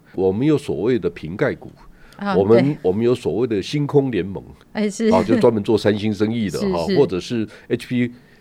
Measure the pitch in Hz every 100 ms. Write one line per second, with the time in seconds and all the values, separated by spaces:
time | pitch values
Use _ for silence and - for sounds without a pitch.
0 | _ - 92 98 143 147 - 71 104 123
1 | 87 - 78 95 135 90 - - - -
2 | - - 202 90 98 117 135 147 92 98
3 | 117 123 98 90 127 104 85 147 143 143
4 | 135 104 90 90 62 - - - 208 196
5 | 226 - - 240 123 113 104 107 107 104
6 | 107 98 107 117 101 - 101 90 82 175
7 | 85 90 - 120 107 - - 120 - 123
8 | 120 - - -